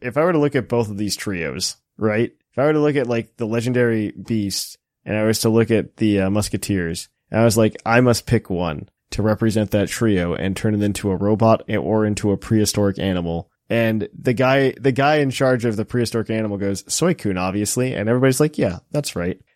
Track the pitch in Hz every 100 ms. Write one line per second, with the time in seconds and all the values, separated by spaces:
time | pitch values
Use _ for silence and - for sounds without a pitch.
0 | 123 127 170 160 147 135 101 120 107 101
1 | 104 - - 92 76 69 - - _ -
2 | 107 107 120 - _ - 143 151 147 143
3 | 120 117 107 - 110 113 117 123 120 113
4 | 104 - 95 113 101 - - - _ _
5 | - 107 107 110 117 113 117 110 - -
6 | 110 101 95 104 - 101 - 98 85 85
7 | - _ _ 107 117 107 110 - - 117
8 | 123 113 - 117 - 90 87 76 - _
9 | _ - 107 104 110 107 104 104 98 -
10 | 113 95 87 85 95 92 110 104 104 98
11 | 101 92 101 107 113 113 - 107 71 107
12 | 107 101 104 98 - 110 104 - 101 95
13 | 95 90 85 85 - _ _ 117 113 110
14 | 104 - 127 117 127 135 135 - 131 123
15 | 139 151 139 127 131 127 117 104 107 123
16 | 117 117 107 110 107 101 98 98 - -
17 | 170 175 104 92 92 101 104 - 127 107
18 | 107 123 135 127 151 - 104 87 - 151
19 | 143 90 87 - _